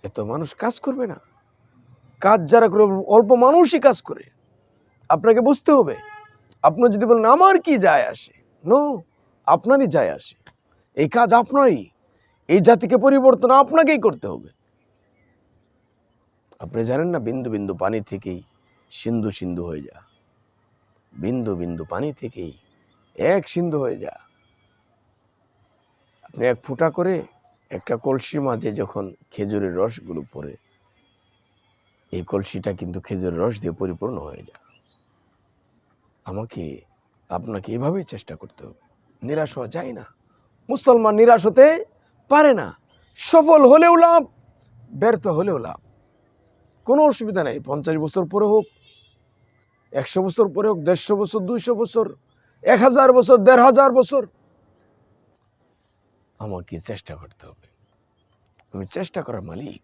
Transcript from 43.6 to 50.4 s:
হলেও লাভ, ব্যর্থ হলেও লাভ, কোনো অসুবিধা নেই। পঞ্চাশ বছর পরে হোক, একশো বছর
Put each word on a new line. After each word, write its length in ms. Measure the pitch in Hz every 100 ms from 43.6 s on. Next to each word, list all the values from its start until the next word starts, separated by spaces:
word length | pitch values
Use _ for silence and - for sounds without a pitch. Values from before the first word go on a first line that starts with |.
| 262
হলেও 280 | 302 339 339
লাভ, 280 | 339 339 269 _ _ _ _ _ _
ব্যর্থ 340 | 139 214 220 190
হলেও 300 | 156 202 156
লাভ, 220 | 110 - _ _ _ _ _ _ _ _ _ _ -
কোনো 180 | 277
অসুবিধা 400 | 302 240 214 185
নেই। 160 | 147 139
পঞ্চাশ 380 | 123 143 143 160
বছর 280 | 151 196 165
পরে 200 | 196 214
হোক, 200 | 214 208 _ _ _ _ _ _ _ _ _ _ _ _
একশো 320 | 135 135 185
বছর 260 | 190 175